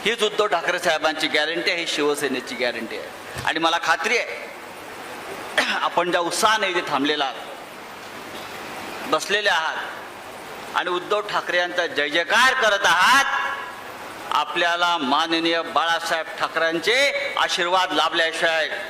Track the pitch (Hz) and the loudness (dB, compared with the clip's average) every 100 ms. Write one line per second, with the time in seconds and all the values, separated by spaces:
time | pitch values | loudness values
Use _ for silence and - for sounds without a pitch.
0 | 196 226 208 208 208 175 165 175 175 156 | 0 0 0 2 2 2 0 0 2 2
1 | 156 151 156 151 151 170 170 175 165 - | 2 0 0 2 2 0 0 -2 -2 0
2 | 147 147 143 127 - 117 123 117 110 104 | 2 2 0 -2 -6 -2 -2 -2 -6 -8
3 | 78 - - - - 156 165 170 160 170 | -10 -12 -12 -4 -2 2 2 2 2 2
4 | 220 233 156 - - - - - - - | 2 0 0 -8 -12 -14 -14 -14 -14 -14
5 | - - - - - - - 202 147 - | -12 -12 -12 -10 -4 -2 0 0 0 2
6 | 175 180 170 170 220 214 196 175 165 143 | 2 2 0 2 4 4 2 -2 0 0
7 | 147 151 135 - - - - - - - | 2 2 0 -4 -12 -12 -14 -14 -14 -14
8 | - - - - - - - - - - | -14 -14 -12 -12 -12 -12 -10 -10 -10 -10
9 | - 156 - 202 208 170 160 127 - - | -2 -2 0 0 2 2 0 -4 -8 -10
10 | - - - - - - - - 165 175 | -14 -14 -14 -14 -14 -12 -6 -4 -2 -2
11 | 156 208 208 175 156 175 175 170 170 139 | 0 -2 0 -4 0 0 2 0 0 0
12 | 147 160 170 208 254 247 220 202 196 170 | 0 0 2 4 6 4 2 4 4 6
13 | 202 269 269 - - - - - - - | 6 6 4 0 -4 -6 -8 -12 -14 -12
14 | - - - - 151 170 170 175 175 170 | -12 -12 -2 -2 0 0 2 2 2 2
15 | 131 143 165 165 165 165 165 - 165 165 | 2 2 2 2 2 0 2 0 2 0
16 | - 165 156 - 151 160 165 165 175 247 | 0 -2 -2 -4 -2 2 2 2 2 4
17 | 277 - - - 165 - 175 185 185 156 | 4 0 -2 0 0 0 2 2 2 2
18 | 160 170 165 160 165 160 147 - | 2 2 0 2 2 2 0 -4